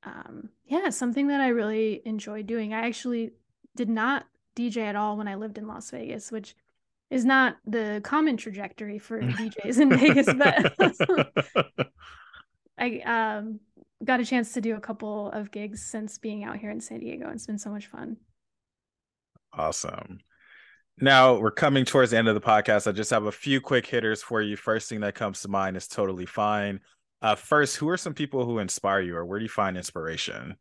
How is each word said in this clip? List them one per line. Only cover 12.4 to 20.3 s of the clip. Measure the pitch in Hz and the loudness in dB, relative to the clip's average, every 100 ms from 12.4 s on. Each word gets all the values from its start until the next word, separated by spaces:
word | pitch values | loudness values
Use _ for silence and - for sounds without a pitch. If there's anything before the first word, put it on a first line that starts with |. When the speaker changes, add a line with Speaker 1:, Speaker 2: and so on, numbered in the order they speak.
| _ _ _ - | _ _ _ -6
Speaker 1:
I, | 247 220 | -4 -4
um, | - 233 220 214 214 214 _ _ _ _ | -4 -2 0 -4 -8 -12 _ _ _ _
got | 240 254 | 0 0
a | |
chance | 240 254 226 | 2 0 0
to | - | -4
do | 226 214 | -4 -4
a | |
couple | - 220 214 214 208 | -6 -8 -6 -6 -6
of | - 208 | -8 -8
gigs | 208 208 214 | -10 -10 -10
since | - 220 214 - | -10 -10 -10 -10
being | 220 208 | -10 -8
out | 202 214 | -8 -10
here | 214 | -8
in | 214 | -10
San | 226 233 | -10 -12
Diego. | 226 - - | -10 -10 -10
It's | 226 - | -12 -8
been | 214 | -10
so | 208 | -8
much | 208 208 | -12 -12
fun. | - - 226 _ _ _ _ _ _ _ _ _ _ _ _ _ | -16 -14 -14 _ _ _ _ _ _ _ _ _ _ _ _ _
Speaker 2:
Awesome. | - 78 80 85 - - 95 _ | -4 -4 -4 -8 -10 -14 -18 _